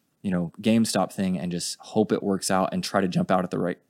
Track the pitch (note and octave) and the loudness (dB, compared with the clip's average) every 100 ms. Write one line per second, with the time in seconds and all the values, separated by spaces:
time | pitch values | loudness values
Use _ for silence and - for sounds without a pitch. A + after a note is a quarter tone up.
0 | _ _ G#2 F2+ E2+ - G#2+ A2+ A2 G2+ | _ _ -4 -2 -4 -2 2 4 4 0
1 | F#2 - F#2+ F#2 F2 F2 - - - A2 | -2 -2 -2 -2 -4 -4 -6 -10 -4 0
2 | G#2+ A2+ G2+ F#2+ - F#2+ F#2 F#2 - G2+ | 2 2 0 -2 0 0 0 -2 -2 0
3 | F#2+ F2 F2 F#2 F2+ G2 F2 - | 0 0 2 2 0 -2 -2 -4